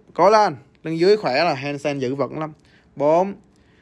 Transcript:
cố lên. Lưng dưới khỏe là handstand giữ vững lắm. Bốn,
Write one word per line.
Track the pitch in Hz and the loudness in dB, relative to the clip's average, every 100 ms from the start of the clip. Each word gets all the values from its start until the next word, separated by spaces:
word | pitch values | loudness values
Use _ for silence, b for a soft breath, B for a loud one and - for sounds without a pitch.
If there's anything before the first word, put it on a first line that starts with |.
| _ | _
cố | - 180 | 2 4
lên. | 220 202 135 - _ | 4 2 -2 -16 _
Lưng | 160 165 | -10 0
dưới | 180 208 | 2 2
khỏe | 165 127 | 0 0
là | 170 | 0
handstand | 135 139 143 147 143 | -2 -6 -6 -6 -4
giữ | 127 139 | -4 -4
vững | 127 139 | -6 -6
lắm. | 156 156 b b b - | -10 -12 b b b -4
Bốn, | 143 165 196 196 _ b b b | 0 2 0 -6 _ b b b